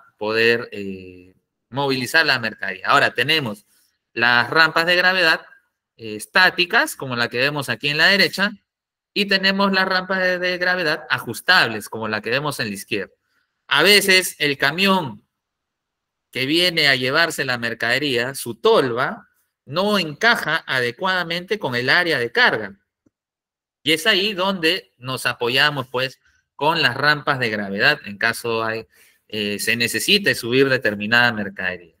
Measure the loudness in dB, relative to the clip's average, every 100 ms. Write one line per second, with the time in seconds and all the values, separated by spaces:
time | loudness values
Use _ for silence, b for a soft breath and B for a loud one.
0 | -20 _ -4 2 4 2 -2 -10 -10 -10
1 | -14 -20 -20 _ _ _ _ -4 -2 -2
2 | 0 2 2 0 -2 -6 -8 -6 2 4
3 | 4 0 0 0 -2 -8 _ _ _ _
4 | _ 0 4 4 4 4 2 2 2 2
5 | 2 2 2 0 -4 _ _ _ _ _
6 | -12 -12 -2 2 4 2 0 0 0 -4
7 | -6 -4 -2 0 -2 -2 -6 -6 -4 0
8 | 2 4 2 0 -4 -4 _ _ _ _
9 | _ -4 0 0 2 2 2 2 0 -2
10 | -2 -2 0 0 -2 -2 -2 0 -2 -4
11 | -2 -4 -4 -6 2 4 4 -2 -8 -8
12 | -6 -4 -2 -2 -2 -4 -6 -8 -6 -6
13 | -6 _ _ _ _ _ -2 2 6 6
14 | 6 2 2 -4 -4 0 -2 0 2 0
15 | -2 -10 _ _ _ _ _ _ _ _
16 | _ _ _ -6 0 2 0 2 2 2
17 | 2 0 0 -2 -4 -4 -6 -4 -2 -2
18 | 0 -2 -2 -6 -10 -2 2 4 2 0
19 | -4 -6 -16 _ _ _ -8 -4 0 0
20 | -2 -2 0 0 -2 -4 -2 -2 -2 -2
21 | -2 -2 -2 -6 -4 -4 -2 -2 2 2
22 | 2 0 -2 2 2 0 -4 -14 _ _
23 | _ _ _ _ _ _ _ _ -4 0
24 | 0 0 0 -2 -2 0 0 0 -6 _
25 | -10 -6 -4 -2 0 2 2 0 -4 -4
26 | -4 -8 _ _ _ -4 0 2 0 0
27 | 0 0 0 -2 -2 -4 -4 0 0 0
28 | -4 -4 -4 -2 -4 -2 -2 -6 -10 b
29 | b b _ -6 -4 -4 -2 -2 -2 -2
30 | 0 2 2 0 0 2 2 2 -2 -4
31 | 0 2 2 0 -6 -6 -8 -8 -12 _